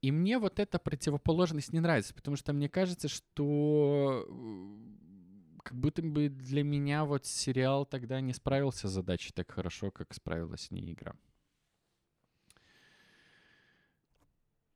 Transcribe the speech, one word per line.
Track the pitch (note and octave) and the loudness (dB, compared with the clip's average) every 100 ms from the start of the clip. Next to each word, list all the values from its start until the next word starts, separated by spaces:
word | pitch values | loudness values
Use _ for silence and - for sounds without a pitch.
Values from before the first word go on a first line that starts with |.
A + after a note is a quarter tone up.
И | C3 | 2
мне | D3+ F#3 B3 | 2 4 4
вот | G#3 - | 2 0
эта | G#3 E3+ | 0 0
противоположность | - C#3+ - C#3+ - D#3+ F3+ D#3 - | -2 -2 0 0 2 4 4 2 -2
не | E3 | 2
нравится, | E3+ D3 G2 | 4 4 2
потому | - - C#3+ | -8 -6 -4
что | - | -2
мне | C#3+ C#3+ | 0 0
кажется, | - F#3 F3 D3 | 2 0 0 -6
что, | - _ - D3 D3 D3 D3+ D3 C#3+ C#3 B2+ - | -6 _ -2 0 4 4 6 6 4 2 0 -4
э, | - A#2 G2+ F#2+ G#2 A2+ G#2 D#2+ G2 F2+ G2 E2 D#3+ | -10 -10 -10 -12 -16 -18 -20 -20 -20 -20 -20 -20 -18
как | - B2 | -12 -2
будто | C#3 D#3+ | -2 0
бы | E3 D3 D3 | -2 2 0
для | C3+ C3 C#3 | -2 -2 0
меня | D3 D3 C#3+ D3 D3+ | 2 0 2 0 2
вот | C#3+ - | 0 -2
сериал | - - C3 C3 C#3 C#3 | -4 0 2 4 2 0
тогда | C3+ A#2+ C3 | -6 -4 -4
не | C3 | -2
справился | B2 - C3+ C#3 - G2 | -2 2 2 2 0 -2
с | |
задачей | F#2+ F2+ F2+ - | -2 0 -2 -2
так | - F2 | -8 -6
хорошо, | - F2+ - G2+ | -4 -6 -4 -6
как | - - | -6 -14
справилась | - - E2 E2 D#2 - | -10 -6 -4 -4 -8 -10
с | |
ней | F2 F2 | -10 -10
игра. | E2+ - - _ _ _ _ _ _ _ _ _ _ _ _ _ - _ _ _ _ _ _ _ _ _ _ _ _ _ _ _ _ _ _ _ _ _ | -12 -14 -16 _ _ _ _ _ _ _ _ _ _ _ _ _ -20 _ _ _ _ _ _ _ _ _ _ _ _ _ _ _ _ _ _ _ _ _